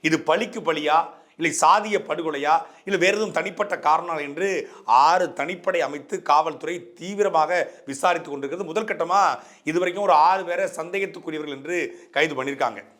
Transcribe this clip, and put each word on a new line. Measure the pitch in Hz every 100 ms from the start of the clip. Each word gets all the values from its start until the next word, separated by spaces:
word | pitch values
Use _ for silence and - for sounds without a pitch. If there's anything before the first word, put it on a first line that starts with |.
இது | 156 160
பழிக்கு | - 170 214 226
பழியா, | 160 156 147 156 165 - _ _
இல்லை | 165 -
சாதிய | 160 196 214 196
படுகொலையா, | - 160 160 143 143 160 - -
இல்லை | - 196
வேறு | 180 208
எதுவும் | 214
தனிப்பட்ட | 160 185 190 202 -
காரணம் | 147 156 175 160
என்று | 143 147 196 180 - - -
ஆறு | 120 147 180 170
தனிப்படை | - 147 185 190 180
அமைத்து | 139 147 - 196
காவல்துறை | - 147 160 151 151 180 -
தீவிரமாக | - 170 202 202 165 156 180 147 - -
விசாரித்து | 139 185 170 156
கொண்டிருக்கிறது. | 143 135 170 180 170
முதல் | 214 175
கட்டமா | 170 190 185 127 - -
இதுவரைக்கும் | 147 165 180 180
ஒரு | 202
ஆறு | 156 160 190 170
பேரை | 175 190 -
சந்தேகத்துக்குரியவர்கள் | 160 196 190 160 165 156 151 135
என்று | 143 175 131 - -
கைது | 143 160 135
பண்ணியிருக்காங்க. | 135 139 127 104 -